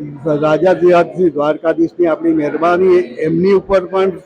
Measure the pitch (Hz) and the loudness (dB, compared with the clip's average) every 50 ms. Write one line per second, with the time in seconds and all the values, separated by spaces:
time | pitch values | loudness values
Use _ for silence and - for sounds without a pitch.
0 | 151 143 - - - 160 147 143 151 151 156 151 165 185 180 160 175 175 175 175 | -14 -14 -14 -8 -4 -2 -2 0 0 0 0 2 2 2 2 4 4 4 4 4
1 | 170 - - 170 185 165 135 143 143 151 156 - - 165 160 156 165 160 - - | 2 0 -2 -2 -2 0 0 0 -2 -2 -2 -2 -2 -2 0 0 -2 -2 0 -2
2 | 175 165 156 151 160 165 160 156 147 147 143 151 160 175 175 175 190 185 180 180 | 0 0 0 -2 -2 -2 0 0 -2 -2 -4 -2 0 0 2 2 2 4 2 2
3 | 175 - - - 156 156 165 165 180 196 196 185 - - 196 190 180 170 185 190 | 0 -2 -8 -6 -4 -2 -2 0 2 2 2 2 0 0 0 0 0 -2 -2 -2
4 | 190 196 175 160 - | -2 -2 -4 -6 -10